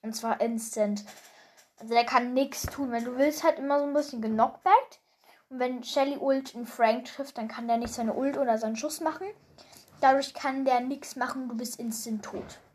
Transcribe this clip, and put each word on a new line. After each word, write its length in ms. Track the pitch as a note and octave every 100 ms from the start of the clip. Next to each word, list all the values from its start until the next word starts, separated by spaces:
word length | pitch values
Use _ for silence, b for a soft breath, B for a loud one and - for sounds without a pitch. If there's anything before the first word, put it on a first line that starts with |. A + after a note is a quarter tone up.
Und 120 | A3
zwar 260 | A3+ A3+ -
instant. 640 | A#3 A3+ A3 A3+ G#3 G#3 B B B B B B B _
Also 160 | A3
der 140 | A#3 A#3+
kann 280 | B3+ B3
nix 280 | B3+ C#4 -
tun. 300 | - - C4+
Wenn 120 | A#3
du 120 | A#3 B3
willst, 260 | C#4+ D4+
halt 160 | E4 -
immer 220 | C#4 C#4+
so 40 |
ein 80 | C#4+
bisschen 300 | C#4+ C#4+ A#3+
genockbackt. 760 | A3 A3 A#3 - F#4 A4 C5 - b b b b b
Und 80 | C4
wenn 240 | B3 B3+
Shelly 340 | A#3 C#4+ C#4 C#4+
Ult 380 | C4+ C4+ C4+
einen 120 | A#3 A#3+
Frank 400 | - A3+ A#3+ B3
trifft, 300 | - C#4 -
dann 120 | A3
kann 180 | A3+ A#3
der 120 | A#3
nicht 140 | A#3
seine 220 | - A3+
Ult 240 | - C4+ C#4
oder 200 | B3+ A3
seinen 180 | A3+ A3+
Schuss 240 | D4+ D#4
machen. 260 | E4 - F#4+ - _ B B B B -
Dadurch 340 | C4+ C4+ C4+
kann 300 | - C#4+ C4+
der 140 | C4+ B3
nix 380 | B3+ C#4 - C4+
machen, 320 | B3 C4+ B3+
du 80 | A3+
bist 240 | A#3+ -
instant 440 | A#3 A3 A#3 A3
tot. 360 | - - - - _